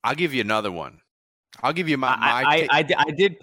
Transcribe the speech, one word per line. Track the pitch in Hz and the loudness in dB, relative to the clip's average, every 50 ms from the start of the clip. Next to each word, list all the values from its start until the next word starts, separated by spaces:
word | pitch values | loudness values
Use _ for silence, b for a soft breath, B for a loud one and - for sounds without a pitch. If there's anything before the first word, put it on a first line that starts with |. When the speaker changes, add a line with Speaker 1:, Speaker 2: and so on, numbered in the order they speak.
| - | -2
Speaker 1:
I'll | 117 135 | -4 -2
give | 151 180 165 139 | 0 -2 -2 0
you | 127 | -2
another | 110 104 110 110 104 104 90 | 0 0 0 0 0 -2 -6
one. | 85 76 65 62 80 _ _ _ _ _ _ _ _ _ _ - - - | -6 -10 -12 -14 -20 _ _ _ _ _ _ _ _ _ _ -20 -4 -4
I'll | 127 156 | -4 -2
give | 170 185 160 | -2 -2 -2
you | 151 | -2
my, | 135 131 127 | 0 0 0
Speaker 2:
I, | 127 - - 139 131 123 135 | 0 2 2 0 0 2 2
Speaker 1:
my | 143 | 2
Speaker 2:
I, | 151 160 | 2 2
Speaker 1:
take. | 160 139 139 | 2 2 2
Speaker 2:
I, | 151 156 139 180 - 143 | 2 2 2 2 2 2
I | 156 151 | 0 2
did, | 139 190 202 170 - | 0 0 0 0 -4